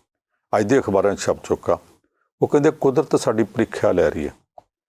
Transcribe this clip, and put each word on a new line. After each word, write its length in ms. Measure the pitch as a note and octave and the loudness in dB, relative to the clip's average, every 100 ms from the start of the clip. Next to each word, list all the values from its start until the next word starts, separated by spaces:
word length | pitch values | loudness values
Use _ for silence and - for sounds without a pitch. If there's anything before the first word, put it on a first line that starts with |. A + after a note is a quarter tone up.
| _ _ _ _ - G#2+ | _ _ _ _ -4 -2
ਅੱਜ 80 | G#2+ | 2
ਦੇ 140 | C3+ | 0
ਅਖਬਾਰਾਂ 360 | - G2 G2 F#2 | 2 0 0 -2
'ਚ 40 | |
ਛਪ 240 | - D#2+ | -4 -4
ਚੁੱਕਾ। 360 | - E2+ - E2+ _ _ _ _ _ - | -4 -4 -2 -4 _ _ _ _ _ -6
ਉਹ 60 | A#2+ | 0
ਕਹਿੰਦੇ 240 | D3 D3+ | 2 2
ਕੁਦਰਤ 440 | D3+ C#3 C3 C#3 C3+ | 2 0 0 0 -2
ਸਾਡੀ 280 | C3 A2 | 0 -2
ਪ੍ਰੀਖਿਆ 480 | G#2+ - A2 - G#2 | -2 -2 -4 0 0
ਲੈ 180 | F2+ D#2+ | 2 0
ਰਹੀ 180 | D#2+ C#2+ | 0 -8
ਹੈ। 60 | - _ - _ _ | -10 _ -20 _ _